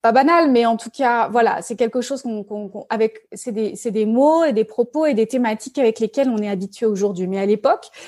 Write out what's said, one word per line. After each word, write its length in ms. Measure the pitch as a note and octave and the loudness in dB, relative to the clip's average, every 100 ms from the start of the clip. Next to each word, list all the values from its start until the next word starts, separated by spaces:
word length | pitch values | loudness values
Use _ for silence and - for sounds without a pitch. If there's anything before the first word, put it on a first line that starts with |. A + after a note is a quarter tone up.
pas 80 | A#3 | 4
banal, 380 | A#3 C4+ E4+ D#4+ | 4 4 4 4
mais 140 | B3 A#3 | 4 2
en 120 | A3+ | 0
tout 140 | A#3 | -6
cas, 360 | - B3+ A#3+ A3+ | -2 0 0 0
voilà, 320 | A3+ A3+ E3+ | 2 2 0
c'est 140 | F3 G#3+ | -6 -4
quelque 260 | A#3 B3+ | -2 -2
chose 200 | A#3+ C4+ | -4 -8
qu'on, 220 | A#3+ G#3+ | -6 -8
qu'on, 260 | G3+ G#3 G3+ | -8 -10 -10
qu'on, 160 | G3+ - | -14 -8
avec, 380 | A3 A3 A3 _ | -2 -2 -2 _
c'est 180 | G3 - | -12 -8
des, 240 | G#3+ G#3+ - | -4 -4 -4
c'est 160 | A#3+ | -6
des 140 | G#3+ G#3+ | -2 0
mots 400 | A3+ C#4+ D#4+ D#4+ | 2 2 4 2
et 80 | |
des 100 | A3 | 0
propos 420 | G#3+ - A#3+ D4+ D#4 | -2 -2 -2 0 0
et 100 | A3+ | 2
des 120 | A3 | 0
thématiques 520 | C4 A#3+ A3 - C#4+ | 0 -2 -4 -8 0
avec 200 | B3 A3 | 0 0
lesquelles 300 | A3+ C4+ C4+ | -4 0 0
on 80 | A3 | 0
est 100 | G#3 | -4
habitué 360 | G3+ G3 - A3+ | -4 -6 -4 -2
aujourd'hui. 420 | G3 G3+ F3+ F#3 | 0 -2 -2 -4
Mais 120 | G3 | -2
à 60 | G3+ | 0
l'époque, 420 | G#3 C4+ G4 - - | 2 2 0 -4 -20